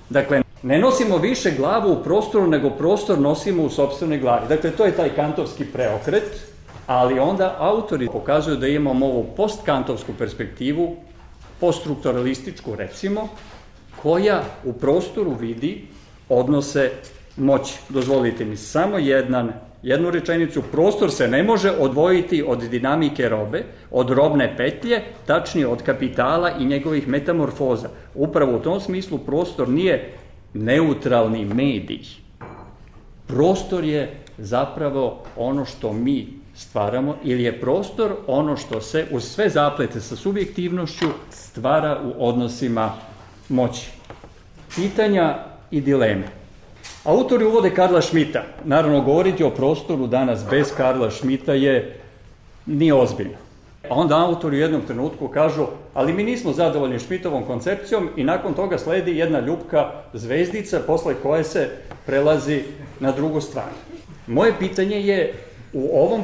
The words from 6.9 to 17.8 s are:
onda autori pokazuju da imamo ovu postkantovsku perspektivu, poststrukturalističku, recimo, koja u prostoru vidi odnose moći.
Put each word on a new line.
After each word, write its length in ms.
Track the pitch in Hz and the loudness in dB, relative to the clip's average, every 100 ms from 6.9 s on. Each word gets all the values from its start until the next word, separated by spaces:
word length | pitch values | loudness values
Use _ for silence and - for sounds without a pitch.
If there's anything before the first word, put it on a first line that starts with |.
| 127 127 131 | 2 4 4
onda 360 | 147 196 185 185 | 2 2 0 0
autori 480 | 165 220 - 147 120 | 0 0 0 -2 -2
pokazuju 500 | - - 151 160 135 | -4 0 0 2 -2
da 100 | 131 | 0
imamo 380 | 147 143 127 135 | 0 2 2 2
ovu 200 | 123 110 - | 0 -4 -2
postkantovsku 760 | 208 214 - 135 127 113 - | -2 -2 -2 0 0 -6 -8
perspektivu, 800 | 104 107 - 104 - 127 151 170 170 - - - - - - | -6 -6 -6 -10 -4 -4 0 -2 -4 -16 -20 -20 -20 -18 -2
poststrukturalističku, 1160 | 175 - 156 135 143 123 127 131 190 - - 104 | 0 0 -4 -4 -2 0 0 -2 -8 -12 -10 -8
recimo, 520 | 92 - 196 208 214 - - - - - - - | -10 -6 -4 -4 -6 -12 -20 -20 -20 -20 -20 -4
koja 420 | 147 175 208 180 - - | 0 4 4 2 -2 -8
u 100 | 131 | -8
prostoru 600 | 117 139 165 - 226 180 | -2 2 2 2 -4 -2
vidi 540 | 117 117 113 147 208 - - - - - | -2 -6 -4 -4 -6 -14 -20 -20 -14 0
odnose 640 | 123 127 143 143 143 131 - - - - - | 2 4 2 2 0 0 -2 -14 -20 -16 -2
moći. 360 | 139 135 - - | 2 2 2 -10